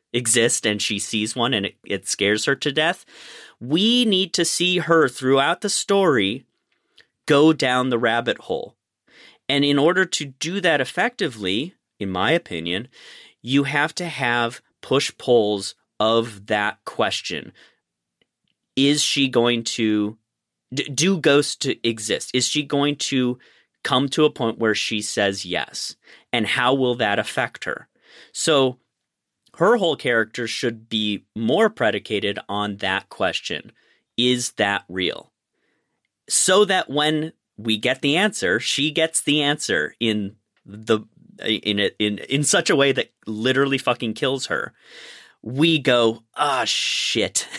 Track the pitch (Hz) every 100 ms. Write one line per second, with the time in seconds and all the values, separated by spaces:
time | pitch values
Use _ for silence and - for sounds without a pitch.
0 | _ 120 113 120 120 - 110 104 - 101
1 | - 107 107 123 120 113 98 - - 95
2 | - - 101 107 - 135 147 139 160 -
3 | - - - - - _ 123 170 220 247
4 | 233 185 190 - 165 - 180 175 156 165
5 | 135 - 131 135 147 - 202 - - 196
6 | 185 123 98 131 - _ _ _ _ _
7 | _ _ - 143 160 151 131 127 127 117
8 | 117 117 117 - - 85 - - _ _
9 | _ - - _ - 143 143 143 160 180
10 | 180 - 143 - 160 196 175 147 123 180
11 | 240 - 160 110 95 107 175 - _ -
12 | 98 92 110 170 - 85 85 95 127 -
13 | - - - _ 120 139 135 147 156 -
14 | 170 135 123 120 117 - _ _ - 135
15 | - - - 120 104 101 - - _ -
16 | 110 117 117 101 107 104 104 - - -
17 | 101 - - 78 - - - _ _ _
18 | _ _ _ _ _ _ _ 131 139 147
19 | - 139 131 127 120 117 113 - 110 107
20 | 104 107 _ _ _ _ _ 139 - 127
21 | 185 180 147 143 - - 135 - 117 113
22 | 107 87 - 127 123 147 139 143 143 143
23 | - 135 123 123 _ _ _ _ - 131
24 | 139 156 151 - 113 110 110 104 - 107
25 | 101 110 101 98 87 82 - - - -
26 | - - _ 117 104 131 123 139 123 120
27 | 104 104 - 139 117 - - - - _
28 | _ - - - - 143 131 127 _ _
29 | _ _ _ _ _ - 190 240 170 139
30 | 127 117 107 - 113 - 123 113 113 113
31 | 107 98 - 110 117 170 220 220 110 101
32 | - 104 101 101 - 101 104 101 95 98
33 | - - 92 - - 85 - _ _ _
34 | _ - 123 123 123 - 101 101 - 92
35 | 87 - - _ _ _ _ _ _ _
36 | _ _ - - - 190 196 185 - 143
37 | 151 156 160 - _ - 113 107 123 131
38 | 143 160 208 - 90 123 - - 151 147
39 | 160 - - 151 143 151 - 85 76 -
40 | 113 107 98 - _ _ - 104 110 107
41 | 107 _ - - - 107 104 101 98 -
42 | 104 101 - 143 143 185 - 139 139 127
43 | - _ 110 107 123 131 139 135 127 -
44 | 113 110 135 135 - 78 - - - -
45 | - - - _ 113 131 165 156 131 120
46 | 113 113 _ - 147 131 113 - - -
47 | - 117 95 - -